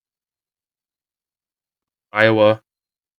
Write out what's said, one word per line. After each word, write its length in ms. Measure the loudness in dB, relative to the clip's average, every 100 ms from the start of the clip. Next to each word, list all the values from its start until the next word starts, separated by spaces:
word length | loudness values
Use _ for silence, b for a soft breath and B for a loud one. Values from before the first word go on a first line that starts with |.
| _ _ _ _ _ _ _ _ _ _ _ _ _ _ _ _ _ _ _ _ _
Iowa. 500 | -2 -2 2 0 -2 _ _ _ _ _